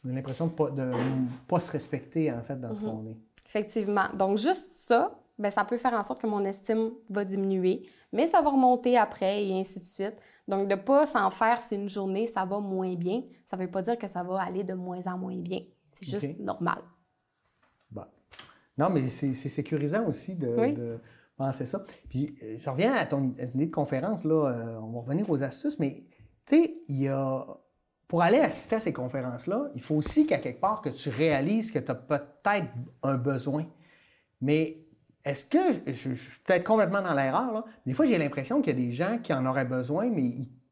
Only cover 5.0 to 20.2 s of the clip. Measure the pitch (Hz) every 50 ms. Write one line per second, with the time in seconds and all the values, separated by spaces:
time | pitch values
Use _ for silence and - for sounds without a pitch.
5 | 339 427 - - _ _ _ - - 302 - 220 202 - 240 233 240 262 233 214
6 | 202 - 262 - - 220 208 202 196 190 196 196 - - 220 220 220 226 233 -
7 | - - 190 208 202 190 190 202 196 196 190 190 180 185 190 - - - - _
8 | _ _ - 214 294 330 339 359 294 294 277 262 254 254 247 247 247 247 247 240
9 | 214 202 - - 196 190 202 208 208 190 190 185 190 - - 185 - - - -
10 | 190 208 - - - - _ _ _ - 196 196 196 196 196 196 196 - 277 285
11 | 302 294 - 226 196 190 190 - 226 220 240 240 240 - 214 196 202 202 190 202
12 | 196 190 185 196 220 226 226 196 190 180 196 208 208 196 190 185 190 185 180 170
13 | 170 180 202 247 262 - - _ _ - - 185 185 175 180 190 185 233 240 233
14 | 226 190 - 180 175 180 185 190 185 180 180 190 202 180 190 185 180 180 180 180
15 | 180 185 180 185 185 185 185 180 170 175 185 180 - - _ _ _ _ - -
16 | 190 - - 208 147 139 160 165 - - - - 175 - - - - - _ _
17 | _ _ _ _ _ _ _ _ _ _ _ _ _ _ _ _ _ _ 113 104
18 | 95 - _ _ _ _ - - - - - _ _ _ _ - 147 190 185 147
19 | 131 127 127 - 147 135 127 127 - 139 - - 139 - 160 147 143 147 165 214
20 | 233 175 - -